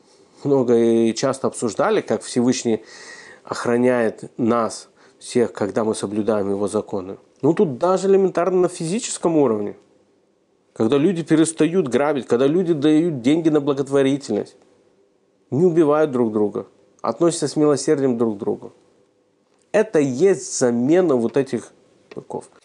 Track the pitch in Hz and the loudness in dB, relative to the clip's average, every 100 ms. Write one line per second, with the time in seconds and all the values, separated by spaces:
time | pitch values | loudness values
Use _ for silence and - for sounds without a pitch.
0 | _ _ _ - 143 139 120 117 117 117 | _ _ _ -8 0 0 2 4 4 4
1 | 113 107 135 123 127 - 117 95 180 202 | 2 0 -4 -2 -6 -4 -6 -2 0 0
2 | - 110 - 123 120 120 117 107 - - | -2 -4 -4 -2 0 0 -2 -4 -6 -20
3 | - - - - - - 120 120 123 123 | -20 -20 -20 -18 -12 -8 -2 0 2 2
4 | 110 - - - 117 117 110 - - _ | -2 -4 -12 -4 0 0 -2 -6 -18 _
5 | _ _ - 123 110 - 101 107 110 104 | _ _ -4 -2 -2 -2 -4 -2 -2 -2
6 | 101 104 104 107 98 101 101 104 - 101 | -4 -4 -2 -2 -2 -4 -2 -4 -4 -8
7 | 92 101 _ _ 135 170 180 120 175 185 | -10 -14 _ _ -2 0 0 0 0 0
8 | 196 196 185 175 180 185 175 - 160 214 | 2 2 2 0 0 0 0 -2 -6 -6
9 | - - 175 160 131 107 101 - _ _ | -6 -4 0 2 2 0 -6 -12 _ _
10 | _ _ _ _ _ _ _ - 113 139 | _ _ _ _ _ _ _ -2 0 2
11 | 165 170 151 156 156 - 156 185 139 143 | 2 0 0 2 2 0 0 0 0 0
12 | 143 143 - 120 139 175 165 156 151 156 | 0 -2 0 2 2 2 0 2 2 4
13 | 175 139 117 160 160 151 139 139 131 139 | 2 0 0 2 2 2 0 -2 0 2
14 | 135 139 135 101 98 - _ _ _ _ | 2 0 -2 -4 -6 -14 _ _ _ _
15 | _ _ _ _ - 127 180 165 147 151 | _ _ _ _ -6 2 2 4 4 4
16 | 147 123 117 107 104 107 - _ _ _ | 2 0 0 0 -2 -4 -10 _ _ _
17 | 110 - 170 160 143 156 151 139 - 147 | -6 0 0 0 -4 0 2 2 0 0
18 | 135 117 117 101 104 - 101 _ _ _ | 0 0 -2 -4 -6 -6 -10 _ _ _
19 | _ _ _ _ _ _ _ 208 214 160 | _ _ _ _ _ _ _ -2 0 0
20 | 139 123 196 180 - - 123 120 123 180 | 0 2 2 2 -4 -2 0 0 2 2
21 | 180 127 113 143 131 117 - _ _ _ | 2 2 0 -2 -2 -6 -10 _ _ _
22 | - - - - - _ | -20 -18 -14 -14 -14 _